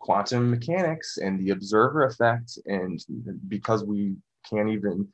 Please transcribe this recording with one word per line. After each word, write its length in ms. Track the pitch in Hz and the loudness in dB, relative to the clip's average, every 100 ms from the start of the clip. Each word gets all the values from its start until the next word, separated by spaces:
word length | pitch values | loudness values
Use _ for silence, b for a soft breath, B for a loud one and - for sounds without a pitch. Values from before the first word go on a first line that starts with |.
quantum 500 | - 95 104 123 120 | 0 0 2 2 2
mechanics 680 | 120 120 175 170 160 - - | 2 0 0 0 -2 -6 -6
and 200 | 98 95 | -2 0
the 120 | 95 | 0
observer 540 | 95 98 107 123 151 | 0 2 4 4 4
effect, 540 | 131 - 117 120 117 - - | 2 4 2 2 -2 -12 -4
and 320 | 98 92 87 - - - 90 95 | -2 -2 -6 -8 -10 -10 -10 -8
because 360 | 101 - 113 | -6 0 0
we 320 | 104 104 101 95 - _ - | 0 -2 -2 -4 -10 _ -4
can't 220 | 107 107 | 0 0
even 360 | 107 101 90 101 | 0 0 -2 -4